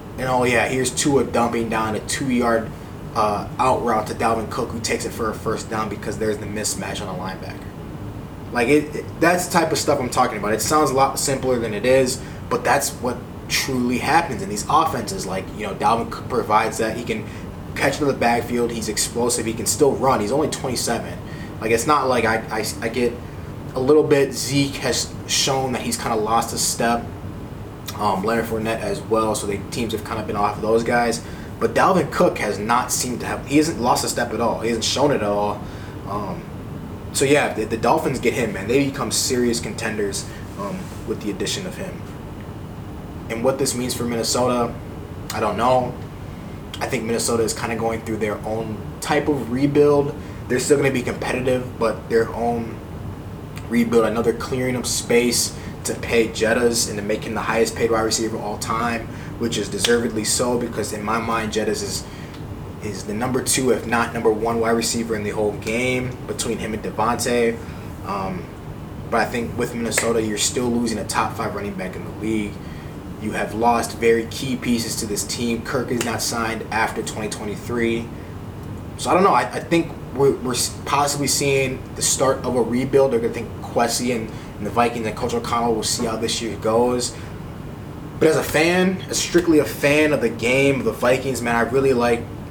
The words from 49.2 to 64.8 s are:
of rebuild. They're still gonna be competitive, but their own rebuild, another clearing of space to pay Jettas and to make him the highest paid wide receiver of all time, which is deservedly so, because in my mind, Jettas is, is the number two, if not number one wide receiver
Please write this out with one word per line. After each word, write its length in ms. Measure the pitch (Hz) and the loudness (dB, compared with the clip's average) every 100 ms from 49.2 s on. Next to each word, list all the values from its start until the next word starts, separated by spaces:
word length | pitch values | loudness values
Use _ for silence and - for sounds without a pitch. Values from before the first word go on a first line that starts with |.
| 151 | 2
of 240 | 139 113 | 0 0
rebuild. 640 | 127 143 147 147 143 139 - - - - | 2 4 6 8 6 2 -2 -10 -8 -2
They're 120 | 127 | 0
still 180 | - 143 | 4 4
gonna 140 | 139 | 4
be 100 | 127 | 2
competitive, 800 | 123 107 - 123 127 127 123 - | -2 -2 -2 0 2 0 -2 -2
but 280 | 113 107 - | -2 -2 2
their 200 | 113 110 | 2 2
own 460 | 113 120 117 110 110 - - - - - - - - - | 0 0 0 -4 -8 -10 -10 -8 -10 -10 -10 -10 -10 0
rebuild, 380 | 117 113 117 110 | 2 6 6 4
another 260 | 113 113 | 4 2
clearing 440 | 113 - 131 127 123 | 0 -2 -2 0 0
of 100 | 113 | -2
space 720 | - - 120 120 113 - - - - - | -2 4 4 4 2 0 -4 -10 -6 -6
to 100 | 110 | -4
pay 320 | - 117 107 | 2 2 2
Jettas 600 | - 110 120 120 117 110 | 2 2 4 4 2 0
and 100 | 104 | -2
to 60 | |
make 200 | 101 110 | -2 -2
him 100 | 113 | -2
the 80 | 107 | -4
highest 340 | 92 113 113 - | 0 2 2 2
paid 140 | 117 | 2
wide 100 | 113 | 2
receiver 360 | 113 113 110 110 | 2 0 -2 -2
of 60 | |
all 140 | - 110 | -4 -4
time, 480 | - 113 117 113 110 - - - | -2 -2 0 -2 -6 -8 -10 -4
which 180 | 117 110 | -2 -2
is 100 | 98 | -2
deservedly 560 | 98 110 120 117 107 | 0 4 4 2 -2
so, 340 | 107 - 123 120 | 0 0 2 0
because 360 | 117 110 104 | -2 -4 -4
in 100 | 107 | -4
my 140 | 104 113 | -2 -2
mind, 340 | 110 113 107 | 0 -2 0
Jettas 320 | 107 107 101 | 0 0 -2
is, 220 | 101 - - - - - - - - - | -2 -6 -8 -12 -12 -10 -10 -10 -10 -8
is 220 | 107 98 | -8 -8
the 100 | 104 | -6
number 300 | 104 127 127 | -4 -2 0
two, 280 | - - 127 | 0 2 4
if 140 | 110 113 | 2 2
not 280 | 117 135 | 0 0
number 180 | 117 113 | 2 2
one 300 | 104 113 117 | 2 2 2
wide 100 | 113 | 2
receiver 460 | 117 | 2